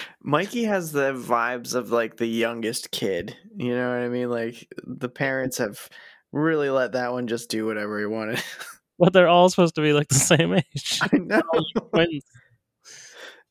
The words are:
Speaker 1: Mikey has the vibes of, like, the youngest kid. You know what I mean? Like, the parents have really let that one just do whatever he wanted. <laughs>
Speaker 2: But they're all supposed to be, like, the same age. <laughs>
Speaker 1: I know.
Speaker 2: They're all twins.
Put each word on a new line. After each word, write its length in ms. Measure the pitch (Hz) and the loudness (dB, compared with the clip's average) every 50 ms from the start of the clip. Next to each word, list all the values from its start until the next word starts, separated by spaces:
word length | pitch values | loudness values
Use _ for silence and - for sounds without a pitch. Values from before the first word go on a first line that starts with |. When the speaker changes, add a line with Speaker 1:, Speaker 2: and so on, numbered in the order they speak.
| - - - _ - | -12 -14 -18 _ -4
Speaker 1:
Mikey 420 | - 143 151 190 202 - 240 233 | 0 0 0 0 -2 -4 -2 -2
has 280 | 214 208 190 170 160 151 | 0 0 -2 -2 -2 -2
the 200 | 143 139 135 135 | 0 0 0 -2
vibes 640 | 127 113 95 120 117 117 120 123 123 117 - 120 | -4 -2 0 0 0 0 0 -4 -6 -6 -6 -4
of, 160 | 127 117 104 117 | -4 -2 0 0
like, 240 | 117 117 113 - | 0 0 -2 -4
the 100 | - 117 | -4 -4
youngest 640 | 117 113 113 113 117 120 117 113 107 113 - - - | -2 -2 0 -2 -2 -2 -4 -6 -6 -6 -6 -8 -10
kid. 460 | - - - 101 92 87 90 113 - - - 214 226 | -8 -6 -4 -2 -2 -4 -6 -8 -12 -18 -20 -18 -10
You 180 | 202 123 123 123 | -6 -4 -4 -2
know 140 | 123 123 123 | -2 -2 -2
what 100 | 123 123 | -2 -4
I 80 | 123 120 | -4 -4
mean? 220 | 120 123 123 120 | -4 -4 -4 -4
Like, 360 | 120 117 113 117 123 - - - - - - | -4 -4 -6 -6 -8 -12 -18 -18 -16 -14 -14
the 260 | - 123 123 127 123 | -12 -10 -8 -8 -8
parents 480 | - - 139 135 131 131 131 127 - - | -6 -4 -4 -2 -2 -2 -4 -4 -4 -4
have 300 | 123 104 104 - - - - - - - - _ _ _ - | -4 -4 -6 -10 -16 -20 -20 -20 -20 -20 -20 _ _ _ -4
really 380 | 139 151 165 160 151 143 139 | -2 0 2 2 0 0 0
let 220 | 135 135 127 117 95 | 0 0 0 0 -2
that 200 | 127 123 123 123 | -4 -4 -4 -4
one 140 | 127 123 | -4 -4
just 240 | 113 113 117 - - | -4 -4 -4 -4 -4
do 160 | - 110 110 | -4 -4 -2
whatever 320 | 110 107 107 104 104 107 104 | -2 -4 -4 -4 -4 -4 -4
he 80 | 104 | -4
wanted. 360 | 104 110 110 110 107 117 139 - - | -4 -4 -4 -4 -4 -6 -6 -6 -8
<laughs> 40 | - - - - - - _ _ _ - | -12 -14 -14 -16 -18 -20 _ _ _ 2
Speaker 2:
But 160 | 175 175 180 | 4 6 8
they're 140 | 190 180 165 | 8 8 8
all 200 | 175 175 180 185 | 8 8 8 6
supposed 280 | - - 180 165 - | 6 4 4 4 4
to 40 | 160 | 2
be, 140 | 151 151 147 | 2 4 4
like, 140 | 147 147 - | 4 2 2
the 60 | 131 | 2
same 360 | 135 - - 175 143 165 170 185 | 2 4 4 4 4 4 4 2
age. 460 | 196 - - - 143 - - - - | 0 0 -2 -4 -10 -6 -4 -2 -2
<laughs> 20 | - | 0
Speaker 1:
I 60 | 196 - | 2 2
know. 100 | 269 180 | 0 2
Speaker 2:
They're 160 | - 208 220 - 339 330 | 2 0 0 0 0 0
all 340 | - 226 - - 226 - - | -2 -2 -2 -4 -6 -4 0
twins. 320 | - - 165 170 160 143 - _ _ - _ _ _ _ _ _ _ _ _ - - - - - - - - - - - _ _ | 2 2 2 2 0 -4 -10 _ _ -20 _ _ _ _ _ _ _ _ _ -20 -20 -20 -20 -20 -20 -20 -20 -20 -20 -20 _ _